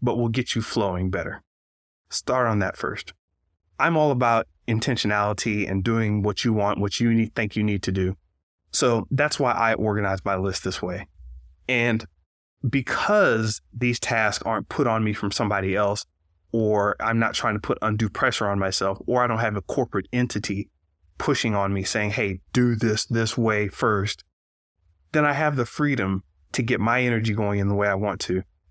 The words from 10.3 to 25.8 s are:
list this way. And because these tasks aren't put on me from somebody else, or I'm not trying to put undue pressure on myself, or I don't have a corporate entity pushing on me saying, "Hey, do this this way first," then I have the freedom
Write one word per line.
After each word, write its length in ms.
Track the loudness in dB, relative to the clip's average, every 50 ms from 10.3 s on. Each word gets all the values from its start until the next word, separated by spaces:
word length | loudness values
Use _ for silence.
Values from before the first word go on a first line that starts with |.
| -2
list 280 | 0 0 -2 -4 -4 -4
this 160 | -6 -6 -4
way. 260 | -6 -6 -6 -8 -10 -12 _ -20 -20 -18 -18 -18 -20 -20 -20 _ -6 -2
And 360 | 0 0 2 2 0 0 -2 -6 _ _ _ _ _ _ _ _ _ _ -6 -2
because 920 | 0 0 -2 0 -2 -2 0 2 4 4 4 4 4 2 0 -2 -4 -6 _ _ -8
these 260 | -2 -2 0 0 -2
tasks 440 | -2 -2 0 2 2 0 0 -2 -4
aren't 240 | -2 -2 -4 -4 -6
put 180 | -2 0 0
on 180 | 2 2 2 0
me 80 | 0 -2
from 200 | -2 -2 -4 -2
somebody 420 | 0 -2 0 0 0 0 0 0
else, 320 | 0 0 0 0 -2 -6 _ _ _ _ _ _ _ _ -4 -2
or 420 | 0 2 2 2 2 2 2 0 -2
I'm 180 | -2 0 0 2
not 160 | 0 0 0
trying 200 | -2 -2 -2 -2
to 60 | -2
put 180 | -2 -2 -4 -2 0
undue 260 | -2 0 0 0 -2
pressure 400 | -2 0 -2 0 0 0 -2 0
on 120 | 0 0
myself, 380 | 0 -2 -2 -2 -2 -2 -2 -4 -4
or 180 | -2 0 2 2
I 20 |
don't 120 | 2 0 0
have 180 | 0 -2 -2
a 60 | -4 -6
corporate 440 | -4 -2 -2 -2 0 -2 -4 -4 -2 -2
entity 580 | -2 0 0 -2 -4 -4 -4 -4 -4 -6 -8 _ _ _ _ _ _ _ _ _ -6
pushing 360 | -2 0 0 0 0 0 0
on 180 | 2 0 0 0
me 100 | -2 -2
saying, 280 | -2 -2 -2 -2 -2
"Hey, 300 | -2 -2 -2 -2 -2 -6 _ _ 2
do 240 | 2 4 4 2
this 300 | 2 2 0 0 0 -2
this 300 | -2 0 0 0 0 0
way 320 | 0 0 2 2 2 0 -2
first," 560 | -4 0 0 2 2 2 0 -2 -4 -8 -12 _ _ _ _ _ _ _ _ _ _ _ _ _ _ _ _ _ 0
then 120 | 2 2
I 80 | 2 2
have 240 | 2 0 0 0
the 100 | 0 -2
freedom 560 | -2 -2 -2